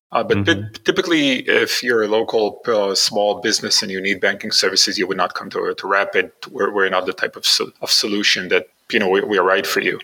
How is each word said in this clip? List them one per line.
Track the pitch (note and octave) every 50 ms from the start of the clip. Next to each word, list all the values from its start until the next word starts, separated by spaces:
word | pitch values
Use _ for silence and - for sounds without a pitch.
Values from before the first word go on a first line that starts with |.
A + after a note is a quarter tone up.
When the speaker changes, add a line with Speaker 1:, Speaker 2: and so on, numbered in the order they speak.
| _ _
Speaker 1:
Uh, | - B2 A2
but | G2+ A2+ G2+
Speaker 2:
Mm-hmm. | G2+ - - G2
Speaker 1:
ty-, | - - - - -
typically, | - F3 F#3+ F#3 E3+ E3+ D#3 C#3+ C#3 B2+ B2
if | - - - - A#2 - - - -
you're | B2 A#2+ A2+ G#2+
a | G#2
local, | G#2+ A2 A2+ A2 - A2+ G#2+ G#2 - - - -
uh, | A#2 G#2 G2+ G2 F#2+
small | F#2 - - G#2+ G#2 G#2 G#2 G2 F2+
business | F2 A2+ G#2 - - G#2 F#2+ -
and | - G2
you | F#2+ F#2+
need | F#2+ G2 G2+ F#2
banking | - G2 G2 G2 - G#2+
services, | - - - F#2+ F#2+ F#2 - A2 G2 -
you | F#2+ F2+
would | F#2+ F#2
not | F2 F2+ -
come | - - G2
to, | - F#2+ - F2+ F#2
to | - - F#2+
Rapid. | G2 G2 G2 - - G2+ F2+ F2 - _ - -
We're, | - - G2+ G2+
we're | G#2 G2+ F#2+ F#2+
not | F#2 F#2 F#2 F#2
the | F#2
type | - - - -
of | G2+ -
so-, | - - - - - - _
of | - -
solution | - - - A2 G2+ G#2 G#2 - - G#2+ F#2 F2+
that, | F#2+ F2+ F2+ - _ _ _ -
you | - A2+
know, | G#2 F#2
we, | F#2+ G2+
we | G2 G2 G#2+ F#2+
are | F2+
right | F#2+ F#2+ G2 -
for | - - G2+
you. | - F#2 F#2+ G2